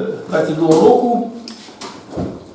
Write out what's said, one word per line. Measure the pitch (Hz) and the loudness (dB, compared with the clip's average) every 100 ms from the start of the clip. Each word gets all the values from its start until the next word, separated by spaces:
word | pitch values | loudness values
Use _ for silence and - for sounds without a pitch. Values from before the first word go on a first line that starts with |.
| - - - | -6 -8 -4
двадцять | - - 156 | -2 -2 0
другого | 160 160 220 | 4 6 6
року | 247 240 240 233 - - - - - - - - - - - - | 6 2 0 -2 -10 -16 -18 -18 -16 -16 -16 -14 -10 -8 -10 -18